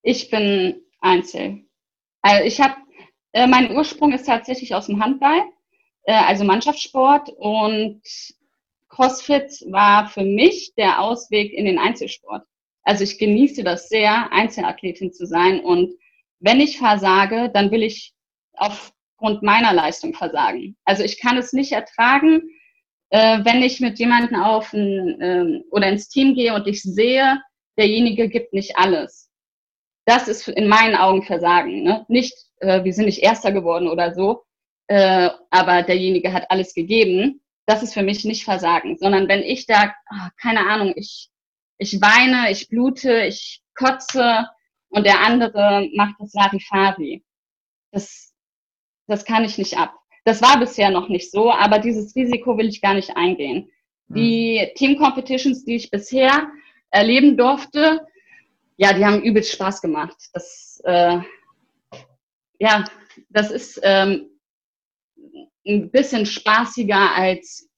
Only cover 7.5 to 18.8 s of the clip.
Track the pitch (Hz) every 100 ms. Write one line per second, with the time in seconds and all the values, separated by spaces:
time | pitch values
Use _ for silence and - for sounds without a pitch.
7.5 | 220 214 214 214 208 - - - _ _
8.5 | _ _ _ _ - 254 262 - 285 277
9.5 | - - 190 208 208 208 - 196 202 330
10.5 | 359 - - 196 - 208 233 - 214 208
11.5 | - 208 175 190 233 - - - - _
12.5 | _ _ _ - 202 196 - 214 214 277
13.5 | 269 185 175 - 220 214 220 226 - 220
14.5 | 220 175 175 185 175 185 - 180 170 180
15.5 | 190 175 175 180 - _ _ _ _ 190
16.5 | 254 294 - 240 208 190 190 196 226 240
17.5 | 208 202 226 220 220 - _ _ _ _
18.5 | - 208 208